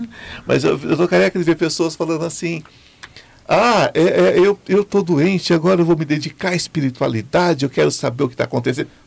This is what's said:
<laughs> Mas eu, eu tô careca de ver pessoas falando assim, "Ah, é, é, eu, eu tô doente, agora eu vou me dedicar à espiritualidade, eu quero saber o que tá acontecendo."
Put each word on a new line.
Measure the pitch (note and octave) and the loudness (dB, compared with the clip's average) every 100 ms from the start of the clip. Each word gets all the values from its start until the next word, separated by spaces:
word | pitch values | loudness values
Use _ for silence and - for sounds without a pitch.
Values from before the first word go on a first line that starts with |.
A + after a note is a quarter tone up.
| A#3 - | -10 -14
<laughs> | - - - | -18 -12 -4
Mas | C3 | -2
eu, | D#3 D#3 | 0 -2
eu | D#3 D#3 | -2 -2
tô | F3 | 0
careca | F3+ F#3+ F#3+ | 2 2 0
de | |
ver | E3+ D#3+ | 0 0
pessoas | D#3+ - E3 D#3 | -2 -2 -4 -4
falando | D#3+ D#3+ | -4 -4
assim, | E3 - E3+ E3+ - - - _ - - - - - | -6 -6 -8 -8 -12 -20 -20 _ -20 -20 -20 -16 -2
"Ah, | D#3+ A#3 G#3+ C#3 | 2 4 2 2
é, | - | 2
é, | E3+ - F#3 F3 | 2 4 4 4
eu, | G3 G3+ - | 4 2 0
eu | G3 | 0
tô | G3+ G3+ | 2 0
doente, | F3 D3+ E3+ F#3 - | 0 2 2 0 0
agora | E3+ E3+ F#3 | 0 2 2
eu | |
vou | E3+ E3 | 4 2
me | |
dedicar | D3+ D3+ - - F#3 | 0 -4 -4 -6 -4
à | |
espiritualidade, | F3 - E3 C3+ B2+ C3+ A#2 A2+ E3 F3 D3+ | -4 -4 -2 -2 -2 -2 -2 -2 0 2 0
eu | C3+ | -2
quero | D#3+ D3+ | 0 0
saber | - C#3 B2 | 0 -4 -2
o | C#3 | -4
que | - | -4
tá | |
acontecendo." | C#3+ B2+ B2 B2 - - | -6 -4 -4 -4 -6 -12